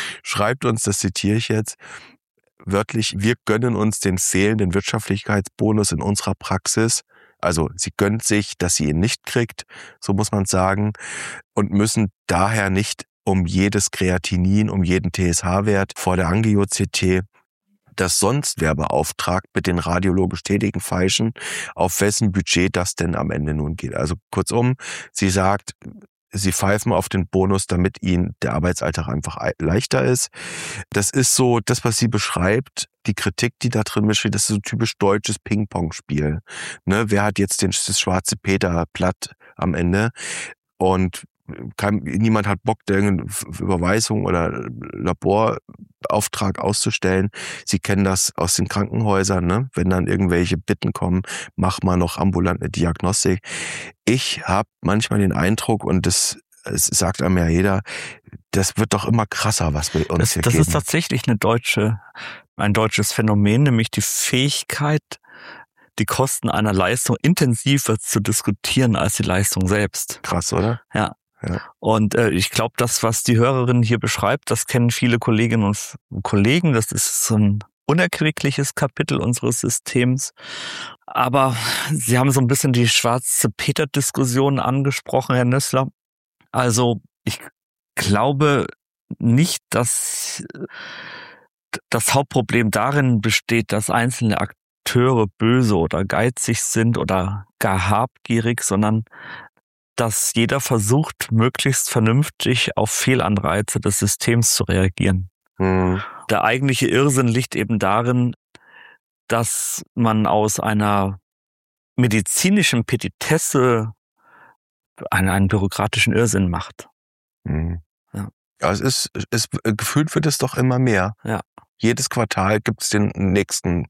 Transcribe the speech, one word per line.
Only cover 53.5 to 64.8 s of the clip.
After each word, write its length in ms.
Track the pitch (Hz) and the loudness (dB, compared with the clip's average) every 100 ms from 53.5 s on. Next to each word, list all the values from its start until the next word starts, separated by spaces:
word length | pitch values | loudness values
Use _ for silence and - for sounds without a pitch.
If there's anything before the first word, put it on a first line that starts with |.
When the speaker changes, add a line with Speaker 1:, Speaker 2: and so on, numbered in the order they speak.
| - - - - - - | -10 -10 -10 -14 -6 0
Speaker 1:
Ich 380 | 123 - - | 0 0 -6
hab 240 | - 95 110 _ | -2 -2 -2 _
manchmal 400 | 80 107 - 107 | 0 0 0 0
den 120 | 98 | 2
Eindruck, 500 | - 87 110 - 110 | 2 0 0 0 -2
und 220 | - 90 90 | 0 0 2
das, 320 | 87 - - - _ - | 0 -2 -6 -14 _ -8
es 200 | - - | -4 -2
sagt 380 | - 85 - | 0 -2 0
einem 160 | 92 92 | 0 2
ja 80 | 82 | 2
jeder, 340 | 82 98 98 - - - - - - _ | 2 2 0 -4 -10 -14 -16 -20 -20 _
das 260 | 98 95 - | -2 -2 0
wird 160 | 107 | 0
doch 120 | 104 - | 0 2
immer 200 | 113 107 | 0 0
krasser, 480 | - 104 - 82 | -2 -2 0 0
was 220 | 73 78 80 | -2 -2 -2
wir 120 | 80 | 0
uns 80 | 82 | 0
Speaker 2:
Das, 140 | - | 0
Speaker 1:
hier 80 | 82 | 0
Speaker 2:
das 100 | 101 | 2
Speaker 1:
geben. 80 | 120 | 4
Speaker 2:
ist 100 | 151 | 4
tatsächlich 560 | 151 - 160 - 123 - | 2 0 -2 0 -2 0
eine 100 | 110 | 0
deutsche, 640 | 107 117 - - 107 107 - - - - - - | 2 0 0 0 0 -2 -8 -18 -16 -16 -14 -2
ein 160 | 104 | 0
deutsches 380 | 104 110 - 104 | 2 2 0 -2
Phänomen, 520 | - 110 104 101 113 | 0 2 4 4 4
nämlich 260 | 147 113 113 | 4 2 0
die 120 | - | -2
Fähigkeit, 1000 | - - - 127 139 - - - | -4 -2 0 2 2 -2 -6 -4